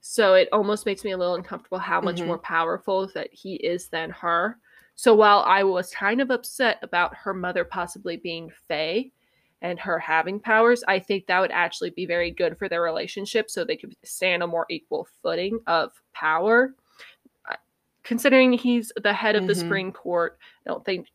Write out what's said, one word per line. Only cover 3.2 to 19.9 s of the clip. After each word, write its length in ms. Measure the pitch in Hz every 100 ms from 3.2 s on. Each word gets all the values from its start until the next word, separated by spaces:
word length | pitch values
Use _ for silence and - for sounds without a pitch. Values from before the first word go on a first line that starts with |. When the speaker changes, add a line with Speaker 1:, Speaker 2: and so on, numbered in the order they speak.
| -
Speaker 1:
he 220 | _ 190 185
is 320 | - 180 -
than 240 | 165 165
her. 480 | - 175 170 196 240 _ _ _ -
So 200 | - 214
while 240 | 214 202
I 240 | - 190
was 280 | 196 180 185
kind 300 | - 196 233
of 80 | 262
upset 480 | 247 - - 247 -
about 320 | - 175 175 -
her 180 | -
mother 320 | 190 180 180 175
possibly 500 | 180 180 - 185 170
being 340 | 175 165 165 - _
Fae 440 | 156 156 190 262 _ _ _ _ _
and 160 | 170 175
her 180 | 196 170
having 420 | - 160 160 202
powers, 440 | 233 220 233 240 -
I 120 | 190
think 260 | 185 196 -
that 140 | 185
would 120 | 185
actually 380 | - 170 - 175
be 160 | 170 175
very 240 | 175 175
good 260 | 170 175 160
for 100 | 196
their 140 | 170
relationship 680 | 170 160 - - 208 226 214
so 140 | -
they 120 | 170 160
could 180 | - -
stand 400 | - - 185 180
a 40 | 170
more 200 | 165 -
equal 380 | 165 _ - - _
footing 360 | 156 165 190 220 -
of 260 | 165 147 _ _
power. 640 | - 156 160 190 233 262 262 _ _ - _ _ _ -
Uh, 60 | - _ _ _ _
considering 500 | - 233 269 262 254
he's 380 | 247 247 240 220 -
the 120 | 208
head 220 | 202 214 214
of 120 | 185
the 60 |
Speaker 2:
Mm-hmm. 80 | 175
Speaker 1:
Supreme 300 | 170 196 185